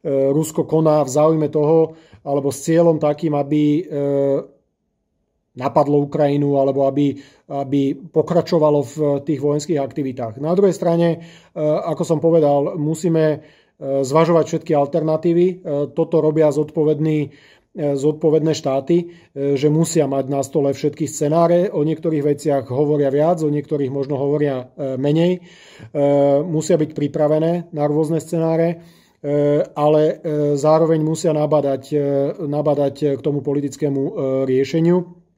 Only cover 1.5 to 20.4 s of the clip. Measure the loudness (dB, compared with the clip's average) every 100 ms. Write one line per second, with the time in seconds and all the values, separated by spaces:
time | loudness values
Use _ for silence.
1.5 | 0 4 4 2 -2 _ -16 -4 -2 -2
2.5 | -4 0 4 4 4 0 0 -2 -2 0
3.5 | 2 2 0 -2 -4 -2 0 0 -2 -4
4.5 | _ _ _ _ _ _ _ _ _ _
5.5 | -6 -2 0 2 0 0 0 0 2 0
6.5 | 0 0 0 0 2 -2 -2 -16 _ -12
7.5 | -8 -4 -2 -2 -4 -4 -2 0 -2 0
8.5 | 0 2 2 -2 -4 -2 -2 -4 -2 -2
9.5 | -2 -2 -4 -4 -6 -8 -6 -10 -6 -2
10.5 | 2 2 0 0 2 2 0 -8 -20 _
11.5 | -4 0 0 -2 -4 -2 0 4 4 4
12.5 | 2 0 -4 -4 -2 0 2 2 0 -8
13.5 | _ _ _ -4 -2 2 2 4 2 2
14.5 | -4 0 0 2 0 0 0 0 2 0
15.5 | -2 -6 -4 -4 -4 0 2 2 2 2
16.5 | 2 -2 0 0 0 0 0 -4 -10 _
17.5 | _ _ -6 -4 0 -2 0 2 2 2
18.5 | -2 -2 -2 2 0 0 -16 _ -6 -2
19.5 | 2 2 2 2 0 0 -2 -2 -4